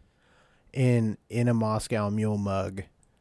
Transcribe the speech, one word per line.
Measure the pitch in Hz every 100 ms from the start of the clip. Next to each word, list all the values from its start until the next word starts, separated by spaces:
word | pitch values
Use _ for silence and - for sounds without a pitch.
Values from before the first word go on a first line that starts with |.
| _ _ _ _ _ _ _
in, | - 127 120 110 - -
in | 117 123
a |
Moscow | 117 110 107 - 113 104
Mule | 107 107 104
mug | 101 98 95 95 92 _ _ _